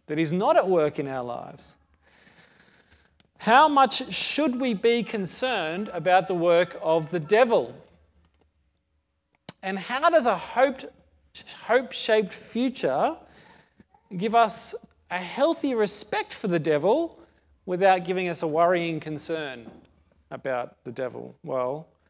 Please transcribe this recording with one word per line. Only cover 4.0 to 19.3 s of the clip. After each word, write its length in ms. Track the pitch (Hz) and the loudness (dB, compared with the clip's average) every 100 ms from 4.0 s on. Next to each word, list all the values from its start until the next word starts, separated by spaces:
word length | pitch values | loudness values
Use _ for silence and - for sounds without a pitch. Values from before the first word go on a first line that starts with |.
| 247 | -2
should 460 | 185 - - 302 240 | -2 0 0 0 0
we 140 | 254 | -2
be 280 | 202 233 233 | 0 2 2
concerned 840 | 202 220 180 - 262 220 160 175 208 | 0 -6 -6 -4 -4 -2 -4 -4 -6
about 340 | 175 170 185 185 | -4 4 4 4
the 60 | |
work 440 | 175 175 170 175 - | 0 4 4 2 -2
of 280 | 175 165 156 | 0 0 0
the 120 | 175 | -6
devil? 520 | 151 208 254 202 120 123 _ _ _ _ _ _ _ _ _ _ _ _ _ _ _ _ - - | 2 4 4 2 0 -10 _ _ _ _ _ _ _ _ _ _ _ _ _ _ _ _ -20 -12
And 160 | 190 196 | -8 -8
how 300 | 180 254 339 | -6 2 4
does 160 | 330 240 | 4 2
a 100 | 180 | -2
hope, 460 | - 233 277 247 - _ _ _ _ - - - | -2 2 2 0 -14 _ _ _ _ -20 -20 -14
hope-shaped 720 | - 247 247 - - 220 202 | 0 0 0 -6 2 2 2
future 840 | - - 226 254 247 156 135 240 330 - - - - _ _ _ _ - 185 | -6 -8 -2 -2 0 -2 0 0 -2 -14 -20 -20 -20 _ _ _ _ -14 -6
give 180 | 214 233 | 0 2
us 400 | 220 - - - - _ - | 2 0 -8 -12 -18 _ -10
a 80 | 175 | -10
healthy 560 | 175 220 302 330 285 | -8 0 0 0 -2
respect 600 | 233 208 - - 415 392 | 0 0 -2 -4 -6 -6
for 160 | - 202 | -6 -2
the 100 | 170 | -2
devil 580 | 151 147 175 285 339 - - _ _ _ - | 0 0 2 2 0 -8 -20 _ _ _ -8
without 380 | 180 196 185 | 2 4 4
giving 240 | 175 185 180 | 0 -4 -2
us 160 | 170 | -4
a 40 | 165 | -2
worrying 520 | 151 170 180 170 156 | 2 4 2 0 -6
concern 720 | 156 151 - | -8 -10 -8